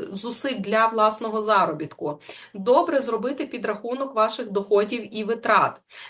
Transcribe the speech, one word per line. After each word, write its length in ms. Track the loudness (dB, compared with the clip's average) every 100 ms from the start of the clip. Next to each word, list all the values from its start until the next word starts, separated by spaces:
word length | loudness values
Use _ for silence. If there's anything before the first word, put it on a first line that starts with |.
| -4
зусиль 480 | -4 0 2 0 -2
для 280 | -2 2 2
власного 540 | 4 2 2 -2 -2
заробітку. 760 | 2 4 2 -2 -8 -8 -8 -8 -14 -18 -16
Добре 480 | -4 4 4 4 2
зробити 440 | 0 0 -2 -4 -8
підрахунок 680 | -6 -6 -6 -6 -6 -4 0
ваших 360 | 0 -2 -4
доходів 680 | -4 2 2 2 -2 -6 -6
і 60 |
витрат. 580 | -4 -2 2 4 2 -2 _ -18